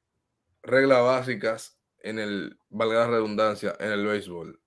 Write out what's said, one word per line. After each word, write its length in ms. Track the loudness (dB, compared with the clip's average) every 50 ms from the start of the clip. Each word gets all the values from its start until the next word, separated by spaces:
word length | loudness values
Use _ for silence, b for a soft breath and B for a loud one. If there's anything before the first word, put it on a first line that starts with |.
| _ _ _ _ _ _ _ _ _ _ _ _
reglas 400 | -4 2 4 4 6 6 6 6 6
básicas 720 | 4 2 2 0 -4 -6 -4 -4 -4 -4 -6 -8 -16 _ _ _ _ _ _
en 180 | -12 -8 -6 -6
el, 400 | -6 -4 -4 -6 -6 -8 -12 _ _ _
valga 320 | -4 -2 0 2 2 2
la 60 | 2 2
redundancia, 680 | 2 0 0 0 0 0 0 0 0 -2 -4 -6 -4 -4
en 120 | -4 -2
el 140 | -2 -2 0
béisbol. 540 | 0 -2 -2 -4 -6 -12 -12 -12 -14 -16 _ _